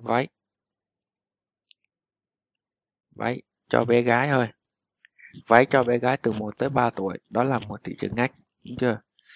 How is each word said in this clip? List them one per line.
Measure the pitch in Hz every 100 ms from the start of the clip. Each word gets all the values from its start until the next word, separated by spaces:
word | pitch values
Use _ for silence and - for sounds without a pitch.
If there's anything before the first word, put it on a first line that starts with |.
váy. | 117 117 160 _ _ _ _ _ _ _ _ _ _ _ _ _ _ _ _ _ _ _ _ _ _ _ _ _ _ _ _ 107
Váy | 110 127 - _ -
cho | 120 117
bé | 120
gái | 120 120 143
thôi. | 135 113 - _ _ _ _ _ _ - - -
Váy | 117 135
cho | 139
bé | 120 127
gái | 123 135
từ | 117 107
một | 107 -
tới | 135 135
ba | 120
tuổi, | - 95 - _
đó | 113
là | 131 127 104
một | 104
thị | 95 -
trường | 101 113
ngách, | 127 - _ _ -
đúng | 123
chưa? | 127 104 - _ _